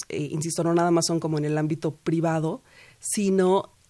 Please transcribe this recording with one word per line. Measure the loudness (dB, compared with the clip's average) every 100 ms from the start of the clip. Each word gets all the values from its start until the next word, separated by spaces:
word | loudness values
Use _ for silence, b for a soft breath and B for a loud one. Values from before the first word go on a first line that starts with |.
| -4
eh, | -6 -6
insisto, | -6 -6 -2
no | 0
nada | 2 4
más | 2 2
son | 0
como | -2 -2
en | -2
el | 0
ámbito | -2 -2 -4
privado, | -6 -2 0 0 0 -2 -4 b b b b
sino, | -8 -2 2 4 4 2 0 _ _